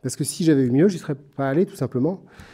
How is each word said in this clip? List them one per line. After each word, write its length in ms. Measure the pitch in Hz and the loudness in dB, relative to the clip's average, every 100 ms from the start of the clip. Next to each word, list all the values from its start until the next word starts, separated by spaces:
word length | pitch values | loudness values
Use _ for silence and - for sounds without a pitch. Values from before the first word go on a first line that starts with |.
Parce 120 | 131 - | -8 -6
que 80 | |
si 200 | 147 - | -6 0
j'avais 180 | 165 143 | 2 4
eu 80 | 127 | 4
mieux, 180 | 131 196 | 4 2
j'y 120 | 170 | 0
serais 160 | - 139 | -8 -10
pas 340 | - - 135 | -10 -6 -2
allé, 160 | 143 196 | 0 -2
tout 100 | - | -4
simplement. 460 | 127 123 143 190 - - - | -4 -2 -2 -4 -14 -20 -20